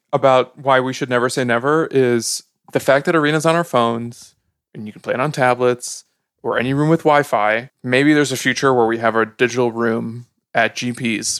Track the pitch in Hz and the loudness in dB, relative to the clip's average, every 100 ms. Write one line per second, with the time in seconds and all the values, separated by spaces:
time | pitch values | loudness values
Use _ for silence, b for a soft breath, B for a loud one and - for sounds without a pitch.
0 | _ 143 135 127 123 - 135 131 127 127 | _ 0 4 4 2 -4 0 0 0 -4
1 | 127 123 123 143 123 117 135 156 156 135 | -2 0 0 -2 -2 0 0 0 0 2
2 | 123 120 113 - - _ _ - - 139 | 2 0 -2 -8 -12 _ _ -2 2 2
3 | 160 165 147 156 160 170 170 123 117 117 | 2 0 2 0 2 0 0 0 0 -2
4 | 117 - - _ _ _ _ - 107 - | -8 -14 -20 _ _ _ _ -16 -14 -10
5 | - 113 147 147 127 123 123 120 - - | -6 -4 -4 0 0 2 0 0 -6 -14
6 | - _ _ _ 117 - 123 139 151 165 | -18 _ _ _ -6 -2 -2 0 2 2
7 | 156 147 139 117 104 110 131 _ 127 127 | 4 2 2 0 0 -2 -4 _ -2 2
8 | 147 147 135 127 131 120 139 127 113 117 | 4 2 2 -2 -4 0 2 2 2 2
9 | 117 113 110 - 123 120 120 113 117 113 | 0 0 -2 0 -2 0 -2 0 -2 -2
10 | 117 117 120 _ _ 127 110 - 123 120 | -6 -12 -16 _ _ -2 -2 -2 -8 -4
11 | 123 104 104 - | -4 -4 -4 -8